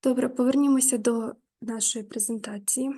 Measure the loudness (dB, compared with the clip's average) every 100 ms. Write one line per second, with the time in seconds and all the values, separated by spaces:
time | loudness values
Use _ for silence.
0 | 2 0 0 2 2 4 4 4 4 2
1 | 0 0 -4 -10 _ _ -8 -4 -2 -4
2 | -8 -6 -4 -4 -6 -8 -4 -2 -2